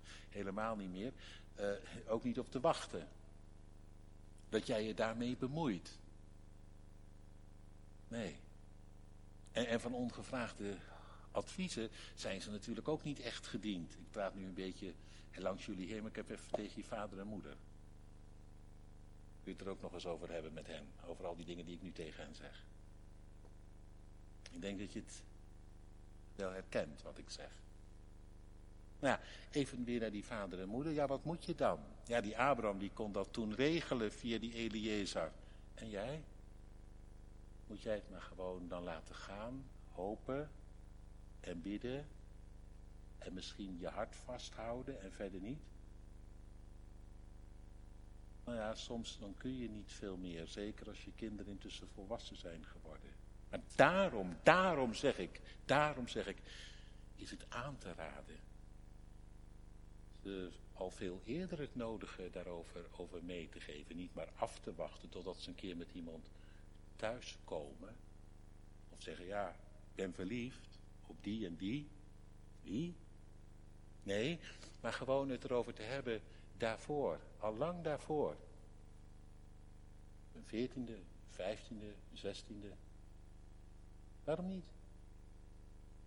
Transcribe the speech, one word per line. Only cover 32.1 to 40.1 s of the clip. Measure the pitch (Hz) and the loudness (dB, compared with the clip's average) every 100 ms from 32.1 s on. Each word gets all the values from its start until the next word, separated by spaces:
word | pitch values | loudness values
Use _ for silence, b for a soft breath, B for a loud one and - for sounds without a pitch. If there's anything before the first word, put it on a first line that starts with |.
| 117 | 4
die | 104 110 | 6 8
Abraham | 135 123 107 95 | 8 10 6 4
die | 98 | 2
kon | - 107 | 2 2
dat | 101 98 | 4 2
toen | - 107 107 | 4 2 8
regelen | 143 165 - 131 104 | 8 8 6 4 4
via | - 120 113 | 2 2 2
die | 117 | 2
Eliezer. | 117 113 107 110 107 92 98 80 - B B B | 2 2 4 4 4 4 4 2 0 B B B
En | - 113 | -6 -2
jij? | 101 113 156 - - - - - - - - - - - - - - - | 0 0 -2 -4 -10 -12 -12 -12 -12 -12 -12 -12 -10 -10 -10 -10 -10 -8
Moet | 104 | -4
jij | 113 104 | 2 2
het | - | 2
maar | 90 | -8
gewoon | - 90 92 92 87 | -8 -2 -2 0 -2
dan | 87 | -2
laten | 87 80 - - | 0 -2 -4 -8
gaan, | - 101 113 135 131 - - | -6 -4 -4 -4 -8 -10 -10
hopen | - 95 | -2 0